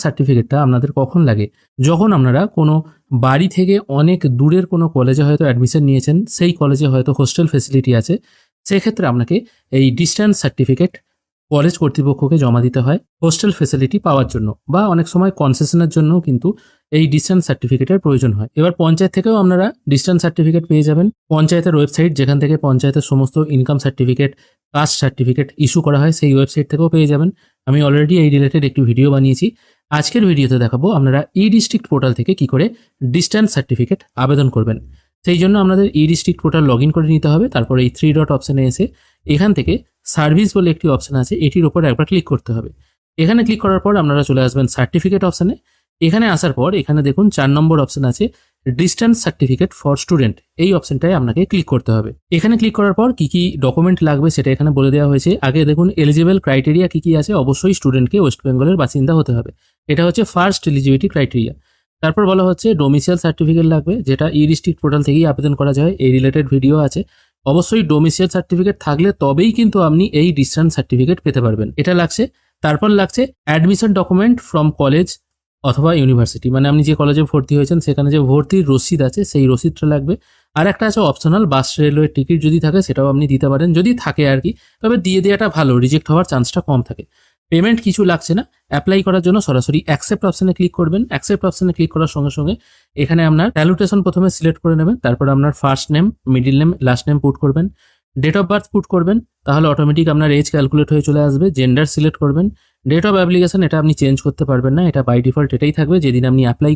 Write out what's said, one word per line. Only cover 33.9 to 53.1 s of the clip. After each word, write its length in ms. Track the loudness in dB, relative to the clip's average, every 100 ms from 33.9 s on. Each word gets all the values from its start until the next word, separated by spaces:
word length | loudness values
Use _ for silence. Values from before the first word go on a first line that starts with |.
| -4 _ -4
আবেদন 240 | 0 2 0 0
করবেন। 220 | -2 -4 -10 -20 _ _ -2
সেই 120 | 0
জন্য 140 | 2 2
আপনাদের 240 | 2 2 2 2
ই 20 | 2
ডিস্ট্রিক্ট 280 | 0 -2 -2
পোর্টাল 200 | -2 2 2
log 120 | 2 2
in 60 | 0
করে 120 | 2 2
নিতে 140 | 2
হবে। 120 | 2 0 -2
তারপর 200 | -2 0
এই 60 | 0 0
থ্রি 100 | 0 2
ডট 120 | 0 -2
অপশনে 280 | -2 -2 -2
এসে 140 | -2 -4 -6 _ _ -4
এখান 260 | 0 2 0
থেকে 160 | -2 -4 -6 _ -6 -2
সার্ভিস 340 | 2 2 2 0
বলে 100 | 0
একটি 120 | 0 -2 -2
অপশন 200 | -2 -4
আছে, 120 | -4 -2 -2
এটির 200 | 0 0
উপর 120 | 0 0
একবার 160 | 0 0
ক্লিক 160 | -2 -2
করতে 200 | -6 -4 -8
হবে। 140 | -8 -16 _ _ _ -2
এখানে 240 | 0 2 0
ক্লিক 120 | -2 -2
করার 160 | 0 0
পর 80 | 0
আপনারা 200 | 0 0 0
চলে 120 | 0 0
আসবেন 180 | 0 -2 -2
সার্টিফিকেট 480 | -2 -2 -2 0 -2
অপশনে। 260 | -2 -2 -4 _ _ _ _
এখানে 240 | 0 2 0 0
আসার 180 | -2 -2
পর 100 | -2 -2
এখানে 180 | -2 -2 0
দেখুন 180 | 0 0 2
চার 140 | 0 2
নম্বর 200 | 2 2 0
অপশন 180 | -2 -4
আছে 140 | -2 -4 -6 _ _ -6
ডিস্টেন্স 500 | -2 -2 0 0 0
সার্টিফিকেট 460 | -2 -2 -2 0 -2 -4
for 160 | -4 -4
student, 320 | 0 0 0 -4 _ -4
এই 80 | 0 0
অপশনটায় 360 | -2 -4 -2 0
আপনাকে 220 | -2 -2 -2
ক্লিক 160 | -2 -2
করতে 180 | -2 0 -2
হবে। 160 | -2 -10 _ -2
এখানে 200 | 0 0
ক্লিক 160 | 0 0
করার 160 | 0 2
পর 80 | 0